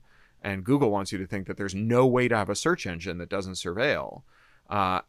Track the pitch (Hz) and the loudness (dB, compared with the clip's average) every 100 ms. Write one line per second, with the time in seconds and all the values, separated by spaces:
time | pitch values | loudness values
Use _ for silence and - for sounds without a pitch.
0 | _ _ _ _ - 98 92 143 123 101 | _ _ _ _ -6 -4 2 4 4 2
1 | 95 98 95 104 92 - 101 95 110 120 | -2 -6 -6 -8 -8 -6 -6 -2 2 6
2 | 131 123 123 113 95 101 160 175 101 85 | 6 6 4 2 0 0 0 0 -4 -8
3 | 90 85 85 98 95 90 90 92 139 87 | -8 -8 -4 -4 -4 -6 -6 0 0 0
4 | 58 - - _ _ _ - 101 92 92 | -4 -12 -20 _ _ _ -6 0 2 0